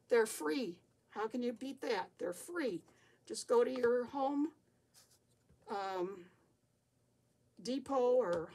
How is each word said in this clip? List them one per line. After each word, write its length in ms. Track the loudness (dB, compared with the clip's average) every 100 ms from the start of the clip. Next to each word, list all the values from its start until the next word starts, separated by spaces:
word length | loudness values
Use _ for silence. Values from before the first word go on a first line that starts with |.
| 2
They're 160 | 4 4
free. 500 | 0 -2 0 -2 -6 _ _ _
How 140 | -6 -4
can 140 | -2
you 120 | -4
beat 260 | -4 -8 -8
that? 300 | -4 -2 -4 -6
They're 160 | -6
free. 480 | -6 -8 -4 -2 -2 -8 _ _ _ -12
Just 200 | -10 2
go 160 | 4
to 80 | 4
your 360 | 2 2 2 0
home, 460 | -2 0 2 -2 -4 _ _ _ -20 _ _ _ _ _ _ -8
um, 540 | -4 -4 -2 -4 -6 -16 _ _ _ _ _ _ _ _ _ _ _ _ _
Depot 520 | -6 -6 -2 0 4
or 340 | 4 4 0 -4